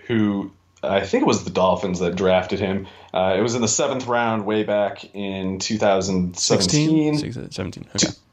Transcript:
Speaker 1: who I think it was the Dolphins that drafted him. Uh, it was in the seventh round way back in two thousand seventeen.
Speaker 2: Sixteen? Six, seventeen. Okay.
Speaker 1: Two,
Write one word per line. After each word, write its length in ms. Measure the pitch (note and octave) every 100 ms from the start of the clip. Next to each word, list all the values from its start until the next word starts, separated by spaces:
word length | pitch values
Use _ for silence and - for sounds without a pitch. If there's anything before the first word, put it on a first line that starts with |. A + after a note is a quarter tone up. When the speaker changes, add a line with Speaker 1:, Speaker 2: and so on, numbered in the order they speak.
| -
Speaker 1:
who 440 | A#2 G#2 G2 F#2+ - _ _
I 200 | - G2
think 200 | - B3
it 60 | A3
was 160 | G#2+
the 80 | -
Dolphins 480 | F#2 F#2 F2+ G2+ F2
that 160 | F2+ F#2
drafted 440 | F#2+ F#2 F2+ G2
him. 280 | G2+ F#2+ F#2+ - -
Uh, 220 | - F#2+ F#2
it 40 |
was 140 | A#2 B2
in 60 |
the 60 | A2
seventh 400 | - C#3+ C3 A#2+
round 380 | A#2+ A#2 A2+ G2+
way 180 | G#2+
back 520 | G#2 G#2 G2+ - - G2
in 440 | G2 F#2+ F#2+ F#2+
two 180 | - A2
thousand 600 | G#2+ F#2+ F#2+ F#2 F2+ F2+
seventeen. 800 | - G#2+ F#2 D3+ D3+ D#3 D3+ D3+
Speaker 2:
Sixteen? 160 | -
Six, 220 | A#2+ - -
seventeen. 300 | F#2+ - -
Okay. 180 | - -
Speaker 1:
Two, 60 | - _